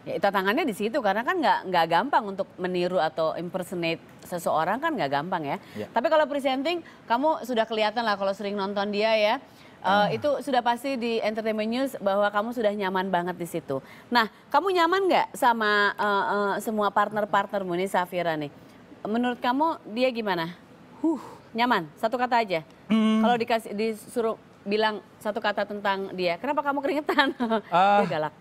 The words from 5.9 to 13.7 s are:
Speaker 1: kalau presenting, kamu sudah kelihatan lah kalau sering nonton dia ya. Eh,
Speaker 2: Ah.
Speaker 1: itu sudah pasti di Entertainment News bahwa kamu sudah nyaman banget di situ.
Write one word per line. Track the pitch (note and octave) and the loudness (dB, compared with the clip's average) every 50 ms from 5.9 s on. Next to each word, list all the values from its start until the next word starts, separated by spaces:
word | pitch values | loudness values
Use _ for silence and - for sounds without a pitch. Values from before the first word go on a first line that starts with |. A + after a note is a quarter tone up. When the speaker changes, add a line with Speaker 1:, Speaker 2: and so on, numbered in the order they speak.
| - A#3 A#3+ | -2 -2 0
Speaker 1:
kalau | E4 D#4 D#4 D#4 | 4 4 4 4
presenting, | C4 C#4+ C#4+ B3+ C#4 C4 C4 C#4 D#4+ F4 F4 E4 - - - - | 2 0 -2 -2 -2 -2 0 -2 -2 -2 -4 -6 -12 -20 -20 -4
kamu | - A3+ A#3+ C4+ D#4 D#4+ - | -2 -2 2 2 2 0 0
sudah | - A3+ B3+ A3 A3 | -2 -4 0 0 0
kelihatan | A3 A#3 A3 G#3+ G#3 G#3 A#3+ | 0 0 0 0 0 0 0
lah | A#3 A3+ G3+ | 0 0 0
kalau | F#3+ G3 G3 | 0 0 -2
sering | G3 F#3+ G#3+ G3+ G3+ | -2 -2 -6 -6 -4
nonton | G#3 G3 F#3+ G3+ G3+ G3+ G#3 | -4 -4 -4 -2 -2 -2 -2
dia | G#3 G3+ G#3 A3 | 0 0 2 2
ya. | A3+ A3 G#3 G#3 A3+ | 4 4 4 2 2
Eh, | C4+ - - - - - - - - - | 0 -4 -12 -20 -20 -20 -20 -20 -6 0
Speaker 2:
Ah. | F#3 G3 G#3 G#3 - | 2 4 4 4 2
Speaker 1:
itu | A3 A3 G#3 D4 - - | 0 0 0 0 -2 -2
sudah | C4 - B3+ B3 | -2 0 0 0
pasti | A3+ A#3+ A#3+ A#3+ A#3+ C#4 C4+ | 2 2 0 0 -2 -4 -4
di | B3+ A3 A#3 A3+ A3+ | -2 -2 -2 -2 0
Entertainment | - G#3 A3 A3 G#3+ A3 G#3+ G#3+ G#3+ A3 | -2 -2 -4 -2 -4 -4 -2 -2 -2 -2
News | A3+ B3 C4+ C4+ C4 - | -2 -2 -2 -4 -4 -4
bahwa | - G3 F#3+ G3+ G#3 G3+ | -2 0 0 2 2 2
kamu | G3+ G#3 G#3 A#3 | 2 0 -2 -2
sudah | B3 B3+ A3 G#3 | -4 0 0 0
nyaman | G3+ G#3 G3+ F#3 F#3+ F#3 F#3 G3 | 0 0 -2 -2 0 0 -2 0
banget | F#3 F3 F3 F3+ F3+ | 0 0 0 -2 -4
di | - F3 E3+ | -6 -8 -8
situ. | - E3+ - - | -8 -8 -6 -4